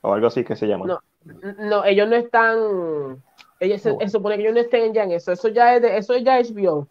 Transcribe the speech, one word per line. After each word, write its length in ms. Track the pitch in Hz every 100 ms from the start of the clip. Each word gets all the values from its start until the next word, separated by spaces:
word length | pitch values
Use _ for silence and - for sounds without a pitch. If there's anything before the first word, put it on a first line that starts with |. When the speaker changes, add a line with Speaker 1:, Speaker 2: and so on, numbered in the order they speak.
Speaker 1:
o 140 | 98
algo 140 | 101 113
así 160 | 127
que 100 | 117 113
se 100 | 107
llama. 200 | 95 92
Speaker 2:
No, 140 | 180 _ _ - -
n-, 260 | 196 202 214
no, 160 | 208
ellos 240 | 196 196 208
no 60 | 233
están, 1040 | 240 233 226 226 220 190 170 151 139 131 _ _ - _
ellos 220 | 185 202
se, 80 | 226
Speaker 1:
Ah, 20 |
bueno. 140 | - 202
Speaker 2:
se 40 | 208
supone 200 | 196 208
que 60 |
ellos 120 | 214
no 60 | 233
estén 340 | 233 240 226
ya 80 | 220
en 60 | 196
eso. 220 | 170 180
Eso 160 | 180 226
ya 260 | 220 240
es 80 | 247
de, 140 | 233 202
eso 160 | 202
es 100 | 247
ya 120 | 240 262
H 180 | 240
B 140 | 214 190
O 180 | 151 143